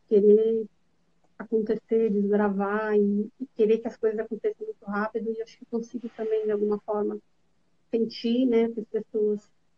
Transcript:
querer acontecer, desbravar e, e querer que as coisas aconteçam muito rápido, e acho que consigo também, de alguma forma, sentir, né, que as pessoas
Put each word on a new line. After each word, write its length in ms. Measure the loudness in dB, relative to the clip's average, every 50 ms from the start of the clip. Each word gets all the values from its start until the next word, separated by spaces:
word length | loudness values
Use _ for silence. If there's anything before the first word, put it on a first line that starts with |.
| _
querer 600 | 2 4 6 8 8 8 8 6 2 0 -2 -4 -6 _ _ _ _ _ _ _ _ _ _ _ _ _ -16
acontecer, 720 | -6 -2 -2 -2 0 -2 -4 -4 -2 0 0 2 2 2
desbravar 840 | 2 0 2 2 2 2 2 2 0 -2 -2 -2 -2 -2 -2 0 2
e, 320 | 2 2 2 2 0 -2 -6 -8 -12
e 80 | -14 -6 _
querer 240 | 0 2 2 2 2
que 80 | -2
as 100 | -6 -6
coisas 220 | -2 -2 -2 -2 -4
aconteçam 440 | -6 -8 -8 -6 -4 -6 -6 -6 -8
muito 220 | -12 -12 _ -10
rápido, 460 | -6 -4 -4 -2 -4 -4 -4 -4 -6
e 100 | -6 -6
acho 160 | -10 -12 -16
que 80 | -20 -12
consigo 420 | -8 -8 -6 -6 -8 -10 -10 -12 -12 -10
também, 300 | -8 -6 -4 -2 -2 -2
de 60 | -2
alguma 260 | -2 0 0 -2 -2 -2 -4
forma, 320 | -4 -4 -2 -2 -4 -6 -8 -12 _ _ _ _ _ _ _ _ _ _ _ _ _
sentir, 560 | -2 -2 -2 -2 -4 -4 -4 -2 0 2 2
né, 240 | 2 4 2 2 0
que 100 | -2 -6
as 40 | -8
pessoas 640 | -6 -6 -6 -6 -4 -2 0 0 0 0 -2 -6 _ _ _ _ _ _